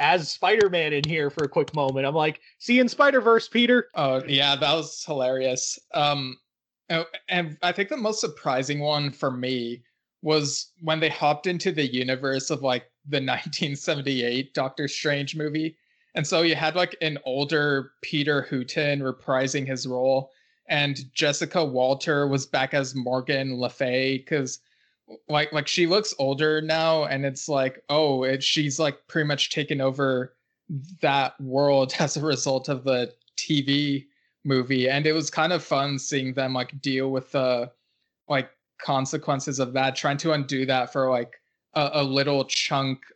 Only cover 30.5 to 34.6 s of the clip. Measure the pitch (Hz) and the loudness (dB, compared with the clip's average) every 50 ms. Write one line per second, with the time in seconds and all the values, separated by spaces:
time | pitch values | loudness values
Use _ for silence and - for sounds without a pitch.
30.5 | _ _ _ - 156 135 139 175 190 - - 143 139 139 135 131 - - 139 127 | _ _ _ -10 -10 -10 -10 -12 -6 -2 0 0 2 2 0 -2 -4 -8 -8 -2
31.5 | 127 139 143 143 139 135 131 131 - - 160 131 - 156 143 156 135 127 - 143 | 2 4 4 6 6 4 4 2 0 0 -2 0 -2 -2 -2 -2 -2 0 0 0
32.5 | 135 131 131 147 139 127 127 135 127 123 120 117 - _ _ _ _ - - - | 0 0 -2 -4 -6 -2 0 0 0 0 0 -4 -8 _ _ _ _ -8 -2 0
33.5 | 156 143 135 139 139 143 147 143 139 139 139 _ _ _ _ _ _ _ - 143 | 0 0 2 2 2 0 0 0 -2 -4 -6 _ _ _ _ _ _ _ -2 0
34.5 | 135 127 | 0 0